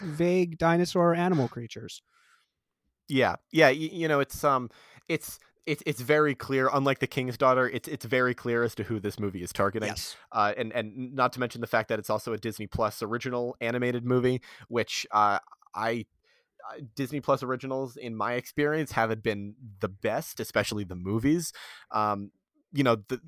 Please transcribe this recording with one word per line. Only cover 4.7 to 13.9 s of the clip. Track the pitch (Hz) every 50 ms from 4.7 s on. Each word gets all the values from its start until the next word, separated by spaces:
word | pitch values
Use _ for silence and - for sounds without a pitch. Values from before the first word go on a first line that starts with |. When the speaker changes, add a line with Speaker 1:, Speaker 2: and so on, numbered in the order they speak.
| - - - - - - _ -
Speaker 2:
it's, | 165 151 - - - - _ _ _ _ _
it's, | 156 151 - -
it's | 160 147 -
very | 123 127 151 151 151 147 131
clear. | - - - 139 131 131 131 143
Unlike | 139 135 139 131 -
The | 139
King's | - - 139 127 127 117
Daughter, | - 139 131 127 127 131 113
it's, | 123 123 - -
it's | 151 - -
very | 113 135 127 127 123 120
clear | - - 120 117 117 120
as | 113 -
to | - 98
who | - 113 104
this | 92 104 - -
movie | 104 98 92 92 87
is | - -
targeting. | - 98 98 98 113 107 101
Speaker 1:
Yes. | 87 - - - - - - _ -
Speaker 2:
Uh, | 113 104 104 -
and, | 127 117 110 110
and | 120 110 110 101 127 127 123 139
not | 131 127 123 -
to | 127
mention | 123 117 - 117
the | 117
fact | - - 113 110 -
that | 117 107
it's | 104 -
also | 107 107 - 123 110
a | 104
Disney | - 113 104 - 107
Plus | 98 - - 113 104 - - 117
original | 101 117 120 - 131 123 120 120 123 123 -
animated | 120 117 120 123 123 123